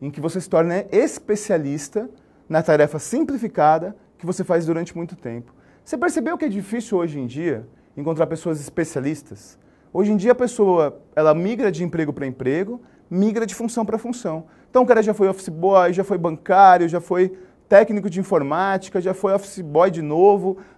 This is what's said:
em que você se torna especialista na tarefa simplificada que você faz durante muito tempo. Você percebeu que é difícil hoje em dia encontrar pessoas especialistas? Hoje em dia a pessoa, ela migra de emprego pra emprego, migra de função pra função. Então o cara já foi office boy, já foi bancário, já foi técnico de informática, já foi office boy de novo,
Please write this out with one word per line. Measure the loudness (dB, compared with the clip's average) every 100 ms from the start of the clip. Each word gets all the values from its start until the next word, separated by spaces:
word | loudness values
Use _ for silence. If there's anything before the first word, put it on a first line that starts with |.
em | -14
que | -8
você | -6 -6
se | -2
torna | 0 2 0 -2
especialista | 0 0 -2 -6 -4 -2 -2 -2 -6 -6 -8 -8 -14 _ _ -4
na | -2
tarefa | 2 4 2 0
simplificada | -4 -2 -2 -2 -4 2 2 2 0 -12 _ _
que | -8
você | -6
faz | -2 -2 0
durante | -4 -4 -10
muito | -12
tempo. | -12 -12 -12 -14 _ _ _
Você | -12 -4
percebeu | -2 -2 -4 -4
que |
é | -4
difícil | -6 -6 -8 -4 -2
hoje | -2 -6
em | -10
dia | -6 -4 -6 -8 _ _ -10
encontrar | -6 -2 -2
pessoas | -2 -6 -6
especialistas? | -8 -6 -6 -4 -6 -6 -12 -20 -20 _ _ _ _
Hoje | -2 0
em | 2
dia | 2
a |
pessoa, | 2 0 0 2 4 2 -2 _
ela | 0 4
migra | 4 2 -2 -2
de | -2
emprego | -4 -4 -4
pra | -4 -8
emprego, | -6 -2 -2 -4 -10 -16 _ -6
migra | 0 0 0 -4
de |
função | -6 -6 -4 -4
pra | -4
função. | -6 -8 -8 -8 -12 _ _
Então | 2
o | 4
cara | 4
já | 4
foi | 2 2
office | 0 -8
boy, | -2 4 4 4
já | 2
foi | -2 -2
bancário, | -2 -4 0 8 8 8 4
já | -2
foi | -2 0 0 -2 -20 _ 4
técnico | 6 6 2 -4
de | -4
informática, | 0 0 0 -2 -2 -2 -4 -4
já | -4
foi | -2 0
office | -2 -4 -14
boy | -2 4 4
de | 2
novo, | -4 4 6 4 0 -6 -10